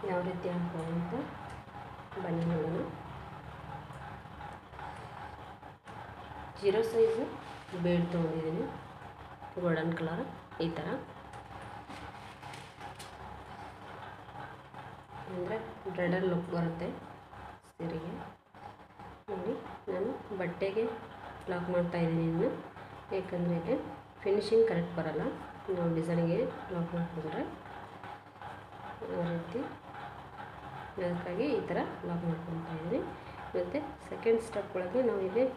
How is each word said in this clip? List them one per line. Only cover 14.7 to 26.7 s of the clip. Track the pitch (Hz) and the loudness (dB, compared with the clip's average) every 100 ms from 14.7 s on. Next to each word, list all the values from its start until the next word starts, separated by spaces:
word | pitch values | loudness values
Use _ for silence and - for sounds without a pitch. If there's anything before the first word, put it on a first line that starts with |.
| - - - - - - | -12 -12 -12 -12 -10 -6
ಅಂದರೆ | 185 180 220 - - 196 180 | -2 0 -2 -4 -6 -4 2
ಬ್ರೈಡಲ್ | 175 180 185 | 4 6 6
ಲುಕ್ | 170 - 170 | 4 2 2
ಬರುತ್ತೆ | 165 165 185 - - - - - - - - | 2 2 -2 -4 -10 -14 -14 -14 -12 -14 -18
ಸೀರೆಗೆ. | - 170 160 170 - - - - - - - - - - - - | -4 -2 -2 -2 -6 -8 -12 -20 -14 -14 -14 -18 -14 -14 -14 -4
ನೋಡಿ, | 190 185 - - - - | -2 0 0 -4 -8 -2
ನಾನು | 185 214 269 - 196 | 2 2 0 -4 -2
ಬಟ್ಟೆಗೆ | 175 170 190 202 233 - - - - - - | 0 2 2 4 2 0 -8 -10 -10 -10 -2
ಲಾಕ್ | 180 175 | 0 4
ಮಾಡ್ತಾ | 175 175 175 165 | 4 4 4 6
ಇದ್ದೀನಿ | 165 165 | 6 6
ಇನ್ನು, | 165 226 - - - - - - 190 | 6 4 4 -6 -12 -12 -12 -2 -2
ಯಾಕಂದರೆ | 185 175 175 170 | 0 2 4 4
ಇಲ್ಲಿ | 165 269 - - - - | 4 2 0 -8 -12 -2
ಫಿನಿಶಿಂಗ್ | 202 202 202 226 226 | 4 4 8 8 10
ಕರೆಕ್ಟ್ | 170 170 170 | 8 2 2
ಬರಲ್ಲ | 156 156 226 302 - - - 180 | 2 2 0 -2 -8 -8 0 4
ನಾವು | 170 165 | 4 4
ಡಿಸೈನ್ಗೆ | 165 170 165 180 254 - - | 4 6 6 6 4 0 -4